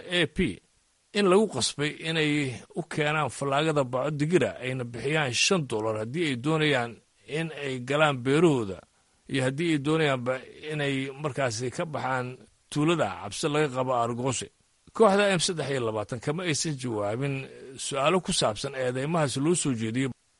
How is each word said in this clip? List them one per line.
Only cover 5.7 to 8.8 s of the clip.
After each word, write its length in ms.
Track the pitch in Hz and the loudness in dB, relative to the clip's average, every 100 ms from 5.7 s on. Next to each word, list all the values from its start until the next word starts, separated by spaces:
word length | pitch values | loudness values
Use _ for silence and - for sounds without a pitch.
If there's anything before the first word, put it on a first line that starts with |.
| 110 110 107 113 | -2 0 -2 -4
haddii 200 | 151 160 | -2 -2
ay 80 | 123 | -2
doonayaan 540 | 143 160 151 131 117 107 _ _ - | 0 2 2 2 -2 -8 _ _ -8
in 240 | 147 165 143 | -6 -6 -6
ay 220 | 139 131 | -6 -6
galaan 360 | 123 147 151 131 | -2 2 2 2
beerahooda 580 | 127 147 175 135 101 90 | 2 6 6 4 0 -8